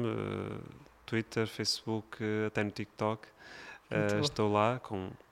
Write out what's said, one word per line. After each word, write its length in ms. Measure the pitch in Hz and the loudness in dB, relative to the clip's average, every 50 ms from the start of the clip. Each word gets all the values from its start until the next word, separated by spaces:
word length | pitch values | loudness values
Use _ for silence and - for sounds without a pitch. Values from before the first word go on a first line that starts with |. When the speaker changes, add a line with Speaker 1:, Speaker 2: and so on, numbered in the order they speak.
| 120 | 0
Speaker 1:
eh, 560 | 113 110 107 104 101 101 98 98 104 104 101 - - - - - - - - - | 0 -2 -2 -2 -2 -4 -4 -4 -6 -6 -8 -10 -12 -16 -18 -20 -20 -20 -18 -8
Twitter, 400 | - 117 113 110 - - 117 110 | -2 0 0 0 0 0 0 0
Facebook, 720 | 107 - - 110 - - - - 113 110 110 - - - - | 0 0 -4 -2 -2 -2 -2 -2 -2 -2 -2 -2 -6 -8 -4
eh, 260 | 110 107 107 107 107 107 | -2 0 2 2 0 0
até 140 | - 107 104 | 2 0 0
no 80 | 104 | 0
TikTok. 560 | - - 104 - - - 107 107 110 - - - - - - - - - - - - - - - | -2 -4 -8 -8 -4 0 0 0 0 -2 -6 -16 -20 -20 -20 -18 -18 -16 -16 -16 -16 -16 -8 -2
Speaker 2:
Muito 220 | 110 110 104 104 104 | 0 2 2 4 4
Speaker 1:
Eh, 40 | |
Speaker 2:
bom. 40 | 104 | 2
Speaker 1:
estou 320 | 123 143 - - 107 104 104 | 2 2 2 2 4 4 6
lá, 260 | 104 107 113 127 131 | 6 6 6 4 0
com, 320 | - - 110 95 92 98 113 - - - | -4 -6 -4 -4 -4 -6 -8 -12 -18 -14